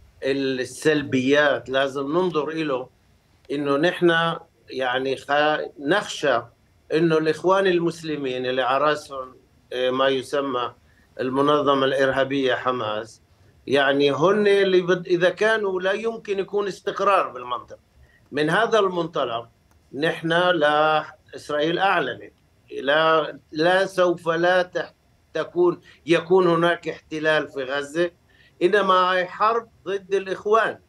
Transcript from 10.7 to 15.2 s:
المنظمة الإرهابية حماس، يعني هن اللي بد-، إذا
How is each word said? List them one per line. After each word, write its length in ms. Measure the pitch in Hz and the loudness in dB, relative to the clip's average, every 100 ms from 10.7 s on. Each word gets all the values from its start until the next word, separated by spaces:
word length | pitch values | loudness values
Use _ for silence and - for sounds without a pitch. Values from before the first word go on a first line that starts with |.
| - _ _ _ - | -10 _ _ _ -8
المنظمة 640 | 127 135 143 147 139 139 | -4 0 2 2 2 2
الإرهابية 680 | 135 135 135 131 135 139 127 | 2 2 0 2 0 0 0
حماس، 680 | 113 131 127 107 107 113 - _ _ _ _ - | 0 -2 -4 -4 -6 -8 -18 _ _ _ _ -2
يعني 440 | 139 139 139 143 | 0 2 2 2
هن 340 | 135 170 214 208 | 2 2 2 4
اللي 340 | 202 190 180 | 4 4 2
بد-، 260 | 170 156 - | 2 -2 0
إذا 240 | 175 | 0